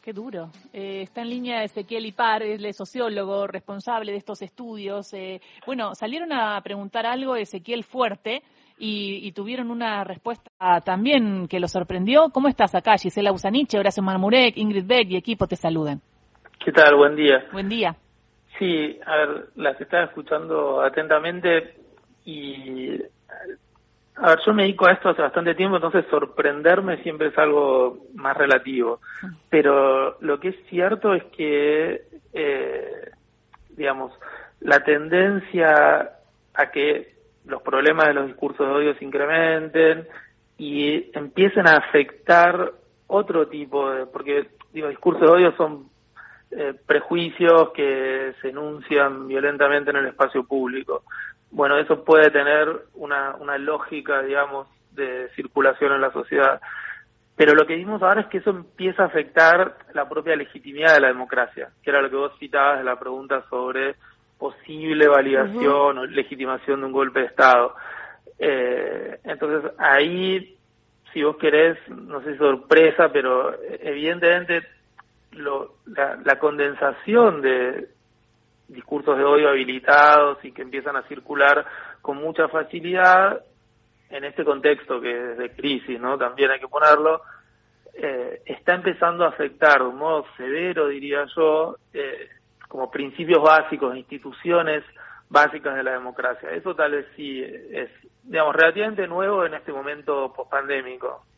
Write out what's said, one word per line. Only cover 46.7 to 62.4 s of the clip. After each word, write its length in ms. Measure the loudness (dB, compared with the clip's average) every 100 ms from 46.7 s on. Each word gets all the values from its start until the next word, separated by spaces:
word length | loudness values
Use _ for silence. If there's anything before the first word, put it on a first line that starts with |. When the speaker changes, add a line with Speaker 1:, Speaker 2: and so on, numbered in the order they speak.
| -8 0
Speaker 2:
prejuicios 880 | 0 0 -4 -4 0 6 6 6
que 600 | 2 -2 -2 -2 -4 -6 -8
se 80 | -12
enuncian 800 | -10 -12 -12 -2 2 2 0 -6
violentamente 640 | -2 -2 2 2 2 0
en 60 | -2
el 100 | -4
espacio 360 | 0 0 0 -4
público. 580 | -4 -4 -8 -8 -10 _ -18 -18 -20 _
Bueno, 260 | -2 2 2
eso 260 | 2 -2
puede 280 | 6 8 8
tener 360 | 6 2 2 2 -2 -12 -16
una, 400 | -6 -4 -4 -8
una 220 | -8 -6
lógica, 640 | -4 -6 -6 -10 -4 -4
digamos, 440 | -2 -2 -2 -4 -12 _ _
de 380 | -10 -8 -8 -10 -12
circulación 580 | -6 2 2 2 0
en 80 | 0
la 100 | 0
sociedad. 480 | -4 -4 2 2 0 -8 -16 -16 -18 _ _ _ 2
Pero 180 | 6
lo 120 | 6 4
que 80 | -2
vimos 260 | -6 0
ahora 200 | 2 2
es 60 | 0
que 120 | -4
eso 120 | -4
empieza 520 | -4 -8 _ -6 0
a 40 | 0
afectar 680 | 0 -2 4 6 6 2 -4 -12
la 140 | -8 -6
propia 260 | -6 -2 -4
legitimidad 600 | -4 -14 -16 0 6 6
de 60 |
la 60 | 6
democracia, 600 | 0 -4 -2 -2 -6 -14 _
que 60 | 0
era 100 | 0
lo 80 | 0
que 60 | -2
vos 160 | -4
citabas 400 | -8